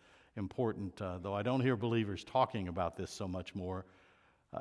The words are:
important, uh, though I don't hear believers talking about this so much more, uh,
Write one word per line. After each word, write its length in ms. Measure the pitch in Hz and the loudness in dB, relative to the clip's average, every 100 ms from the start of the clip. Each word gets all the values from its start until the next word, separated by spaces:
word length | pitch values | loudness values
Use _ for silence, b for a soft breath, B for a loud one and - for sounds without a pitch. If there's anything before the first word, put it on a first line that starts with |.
| b b b - | b b b -6
important, 640 | 98 - 120 104 98 - | -4 2 0 2 -4 -4
uh, 160 | 95 90 | -6 -4
though 120 | 95 | -2
I 80 | 101 | 0
don't 180 | 107 131 | 2 4
hear 160 | 131 120 | 4 4
believers 480 | 117 117 104 92 | 4 2 2 -2
talking 460 | - 131 127 110 90 | 0 4 4 2 -2
about 260 | 87 87 - | 0 0 -2
this 160 | 90 | -6
so 160 | - 98 | -4 -4
much 260 | 90 87 | -4 -6
more, 320 | 98 92 92 95 b b b b b b | -6 -4 -4 -8 b b b b b b
uh, 60 | - | -6